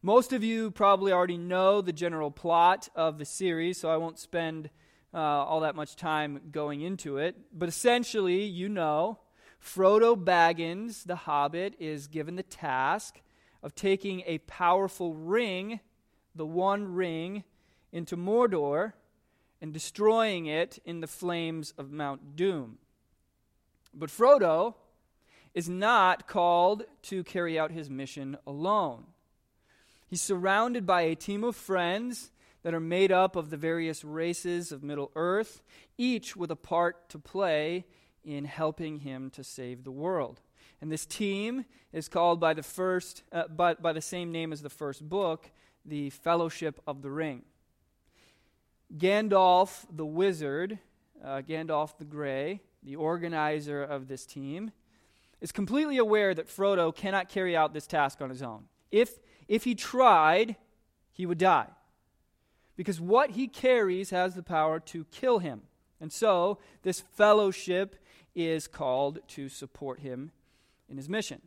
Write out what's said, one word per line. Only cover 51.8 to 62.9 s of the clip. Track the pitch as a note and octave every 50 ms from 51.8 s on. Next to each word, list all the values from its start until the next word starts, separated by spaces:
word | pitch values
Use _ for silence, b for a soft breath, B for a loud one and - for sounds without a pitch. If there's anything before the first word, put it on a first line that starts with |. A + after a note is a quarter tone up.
| D3+ D3+ - _
the | D#3
Grey, | D3 D3 D3 D3 C#3+ C3+ C3+ C#3 D#3 F#3+ G3+ _ _ _ _ _
the | C#3 C#3
organizer | D3+ D#3+ D#3 E3+ E3+ E3+ E3+ E3+ D#3 D3+ D3+ D3+ D3+ D3 D3 D3 C#3+ C#3+
of | C#3 D3 C#3 C3 C3
this | C3+ C3 -
team, | - - C#3+ C3+ C#3 C#3+ F3 G#3 A3 - _ _ b b b b b b b b b b b
is | - E3+ -
completely | - G3+ F3 G#3+ C#4+ D#4 D4+ C#4+ C4
aware | A#3 G#3+ G#3+ G#3+ G#3 G3 F#3
that | D#3+ E3 -
Frodo | - - G3 G3+ G3+ F#3 E3+ D#3+ E3
cannot | - - G3+ F#3+ G3 F#3 F#3
carry | - G3+ F#3 F3+ F3
out | E3 D#3 D#3 D#3
this | D3+ C#3+
task | - - D#3+ C#3+ C#3 - -
on | D3 C3
his | C3 B2+ C3+
own. | B2 A2 G#2+ - _ _ _ _ _
If, | - G#3 A#3+ A#3 - - b b b b b
if | b G#3 A3 -
he | B3 A#3+
tried, | G3 - - - B3 C4 B3 G3+ E3+ D#3 D#3 E3 F#3 A3+ A3+ A3 - _ _ _ _ _ _ _ _ _ _ _
he | - F#3
would | F3 F3 D#3+
die. | F3 F#3+ F3 C#3+ A2+ F#2 - _ _ _ _ _ _ _ _ _ _ _ _ _ _ _ _ _ _ _ _
Because | - F#3 -